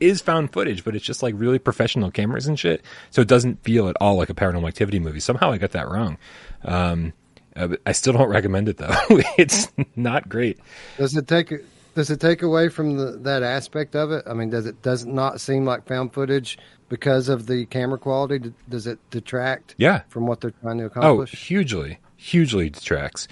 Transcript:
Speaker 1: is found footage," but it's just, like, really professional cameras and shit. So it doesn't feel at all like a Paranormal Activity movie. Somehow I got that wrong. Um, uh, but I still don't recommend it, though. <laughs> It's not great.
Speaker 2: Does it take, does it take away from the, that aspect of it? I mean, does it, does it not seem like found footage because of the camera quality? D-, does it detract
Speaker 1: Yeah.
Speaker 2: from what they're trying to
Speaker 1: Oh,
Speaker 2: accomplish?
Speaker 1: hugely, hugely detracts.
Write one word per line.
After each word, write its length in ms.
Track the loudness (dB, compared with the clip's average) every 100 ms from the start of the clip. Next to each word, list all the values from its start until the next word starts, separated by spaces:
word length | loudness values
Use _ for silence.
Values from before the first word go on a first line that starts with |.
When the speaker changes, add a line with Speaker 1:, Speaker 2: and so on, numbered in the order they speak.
Speaker 1:
is 180 | 2 2
found 320 | 0 0 0
footage," 320 | -2 -2 -2
but 120 | -6 -6
it's 100 | -8
just, 180 | -4
like, 120 | -4 0
really 220 | 2 2
professional 520 | 2 0 0 0 -2
cameras 360 | -2 -2 -2 -2
and 120 | 0
shit. 240 | 0 -2 -6 -20 -2
So 100 | 2
it 80 | 6
doesn't 340 | 6 6 -2
feel 240 | 2 2 2
at 80 | 2
all 160 | 4 4
like 120 | 0
a 40 |
Paranormal 340 | 0 0 0 -4
Activity 320 | -2 -2 0
movie. 220 | -2 -4
Somehow 300 | -2 2 0
I 60 | 0
got 140 | -4
that 160 | -4 -6
wrong. 300 | -4 -4 -6 -14 -20 -18 -12 -4
Um, 480 | 0 0 0 -4 -8 _ _ _ -6
uh, 120 | -4
but 140 | -2 -2
I 60 |
still 220 | 0 2
don't 160 | 4 4
recommend 380 | 2 2 0 -2
it, 100 | -4
though. 160 | -2 -2 6
<laughs> 120 | 6 6 2
It's 340 | 4 2 -2 -4 -6 -2
not 320 | -2 -2 -2
great. 320 | -2 -2 -4 -14 -20 -16 -2
Speaker 2:
Does 180 | 0 0
it 120 | 2
take, 260 | 2 2 -8 -12 _ _
does 160 | -4 -2
it 100 | 0
take 220 | 2 2
away 280 | 2 2 2
from 280 | 0 -2 -2
the, 140 | -4 -6
that 220 | -2 0
aspect 520 | 0 -4 -6 -8 -4 -4
of 160 | -2
it? 120 | -4 -6
I 60 |
mean, 160 | -6 -2
does 160 | -4 -4
it, 160 | -4
does 220 | -2 -2
it 60 | -4
not 300 | -4 -2 -4
seem 240 | -4 -2
like 220 | 0 -4 -4
found 280 | -6 -4
footage 440 | -4 -2 -2 -2 -12 -18 _ _
because 400 | -4 2 2 2
of 160 | -2 -2
the 200 | -4 -2
camera 320 | -4 -2 -4
quality? 400 | -2 -2 0 -4
D-, 140 | -6 -14 -10
does 200 | -8 -8
it 100 | -10 _
detract 640 | -12 -6 -4 -2 -4 -8 2
Speaker 1:
Yeah. 240 | 2 2 -4
Speaker 2:
from 160 | -6 -4
what 160 | -4
they're 80 | -8
trying 300 | -8 -8 -6
to 60 | -6
Speaker 1:
Oh, 20 |
Speaker 2:
accomplish? 600 | 2 4 4 0 -12 -4
Speaker 1:
hugely, 520 | -2 0 -4 -6 -12 _ _
hugely 560 | 0 2 4 2 -2
detracts. 560 | -4 -4 -4 -4 -10 -14